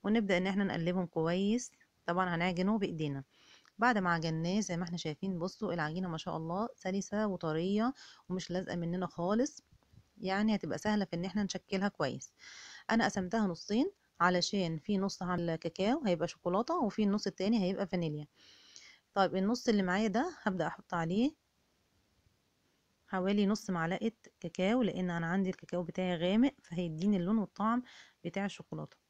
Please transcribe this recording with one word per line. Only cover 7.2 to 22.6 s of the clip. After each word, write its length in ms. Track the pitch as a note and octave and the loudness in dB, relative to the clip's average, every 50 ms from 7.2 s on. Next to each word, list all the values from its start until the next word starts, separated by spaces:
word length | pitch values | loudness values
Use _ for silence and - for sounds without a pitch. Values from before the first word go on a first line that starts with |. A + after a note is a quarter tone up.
| G#3+ | -2
وطرية 640 | G#3 F#3+ F3 - D#3+ D#3 D#3+ E3+ F#3+ G3+ G#3 A3 B3 C#4 - - - - - _ - | -2 -2 -2 -2 -2 0 0 0 0 0 2 0 0 -2 -4 -14 -20 -20 -20 _ -6
ومش 220 | F3+ F#3 - - | -6 -6 -4 -4
لازقة 240 | F3 F3+ F#3+ - - | -4 -4 -4 -4 -4
مننا 320 | F3 E3+ E3+ E3+ F3+ F#3 | -4 -2 -2 -2 -2 -4
خالص، 560 | E3+ - - E3+ F3+ G#3 A3+ C4 D4 - - _ _ - _ _ _ - - - _ _ | -4 -4 -2 0 2 2 2 2 0 -2 -12 _ _ -20 _ _ _ -20 -20 -20 _ _
يعني 380 | - - F#3 F#3+ G3 G#3+ A3 G#3+ | -8 -4 -2 0 2 2 2 2
هتبقى 220 | G3 - D#3+ - | 0 0 -2 -4
سهلة 280 | - - G#3+ G#3+ G#3+ G3 | -2 0 0 2 2 0
في 100 | - - | -2 -2
ان 100 | E3+ F3 | -4 -4
احنا 180 | F#3+ F3 G#3 G#3 | -2 -2 -2 -2
نشكلها 440 | F#3 - F#3 _ _ G3 F#3+ F#3+ | -2 -4 -8 _ _ -2 0 0
كويس. 460 | G3+ - _ D#3 C3 B2 C3 - - _ _ - - - - - - - - - - | -2 0 _ -2 -2 -2 -4 -10 -16 _ _ -20 -20 -20 -20 -20 -20 -20 -18 -2 0
انا 140 | A3 A#3 A#3 | 2 4 4
قسمتها 420 | - - G3+ F#3 F3+ - A3+ G#3+ | 2 0 -2 -4 0 0 2 2
نصين، 440 | F#3+ E3+ - - - G3+ A3+ D4 G4 - _ _ _ _ _ | 2 0 -4 -4 -2 2 2 2 0 -2 _ _ _ _ _
علشان 560 | E3+ F3+ F3+ F3+ F3 - - G3+ F#3 E3 E3 | 2 4 4 4 2 2 0 0 0 0 -2
في 200 | D#3 - - G#3 | -4 -2 0 0
نص 240 | F#3+ F#3+ G3 - - | 0 0 -2 -2 -4
على 320 | F#3+ F3 F3+ E3+ E3+ E3+ D#3+ | -4 -2 -2 0 0 -2 -2
الكاكاو 500 | D#3+ - E3+ - - F#3+ G#3 B3+ E4 D4 | -2 -4 -6 -2 0 2 2 2 2 2
هيبقى 220 | G#3 F3 D#3+ E3+ | 0 2 2 0
شوكولاتة، 480 | E3+ - _ _ F3 F3 G3 A#3 - D#4+ F4+ C#4 | -4 -4 _ _ 0 0 0 0 0 0 0 0
وفي 200 | G#3 - - G#3+ | 0 0 2 2
النص 240 | G3+ G3 G#3+ - | 2 2 0 -2
التاني 360 | G3 F#3 - F#3 G3+ A#3 A#3 F#3+ | -4 -4 -2 0 2 2 2 2
هيبقى 240 | F3+ G3 - G3 | 0 0 -2 -4
فانيليا. 400 | - - F3+ E3+ D#3+ D3+ D3 D3 - _ _ - - - - - - - - - - - _ _ _ _ | -2 -2 -2 -2 -2 -4 -4 -8 -12 _ _ -20 -20 -20 -20 -20 -20 -20 -20 -20 -20 -20 _ _ _ _
طيب 220 | G3+ G3 F3 - | 2 2 4 4
النص 340 | F#3+ F#3+ G3+ A#3+ - - - | 0 0 0 0 0 2 2
اللي 140 | A3 G3+ F#3+ | 2 4 4
معايا 240 | F3+ F3+ G3 A3 | 2 2 2 0
ده 260 | A3 F3+ A3+ C#4+ F4+ E4 - - | 2 0 0 0 -2 -4 -4 -4
هبدأ 240 | G#3+ F#3 F3+ E3 | -2 0 0 -2
احط 260 | C#3+ - - - _ - | -2 -4 -8 -10 _ -4
عليه 380 | E3+ E3 E3 F3+ G#3 A#3+ D4 D#4 _ _ _ _ _ _ _ _ _ _ _ _ _ _ _ _ _ _ _ _ _ _ _ _ _ | -2 -2 0 2 2 2 0 0 _ _ _ _ _ _ _ _ _ _ _ _ _ _ _ _ _ _ _ _ _ _ _ _ _